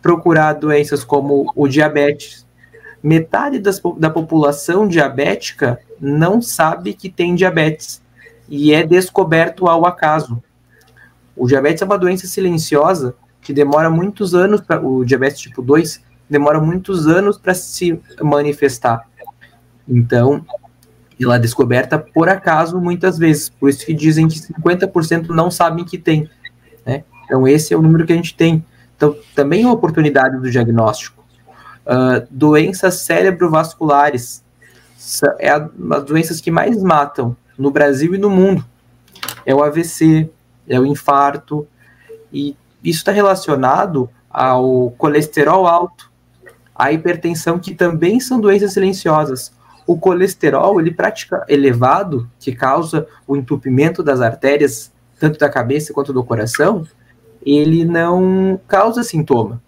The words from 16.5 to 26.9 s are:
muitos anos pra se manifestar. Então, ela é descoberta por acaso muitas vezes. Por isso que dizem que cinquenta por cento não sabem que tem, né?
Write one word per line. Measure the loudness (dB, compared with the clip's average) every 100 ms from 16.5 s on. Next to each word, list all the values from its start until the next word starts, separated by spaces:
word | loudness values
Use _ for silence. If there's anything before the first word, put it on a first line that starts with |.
| 2
muitos | 0 -2 -4 -2 2
anos | 2 2 -2
pra | -2
se | -4 -6 -6 -4 -4 _ -6
manifestar. | -2 0 0 0 -2 0 -2 -4 -6 _ -20 -20 -20 _ _ _ -2
Então, | 0 2 2 2 0 -4 -16 _ _ _ _ _ _
ela | 0 2
é |
descoberta | 2 0 2 2 0 -4
por | -2 0 2
acaso | 2 0 0 0 -2
muitas | -4 -2 -2 2
vezes. | 2 2 -2
Por | _ 0
isso | 0 -4
que |
dizem | 0 2 2 2
que | 0
cinquenta | -10 -4 -2 0 -2
por | -2
cento | -2 -4 -2
não | -2 -2
sabem | 0 -2 -2
que | -8 -6
tem, | -2 -2 -2 _ -20 _ _ _
né? | -8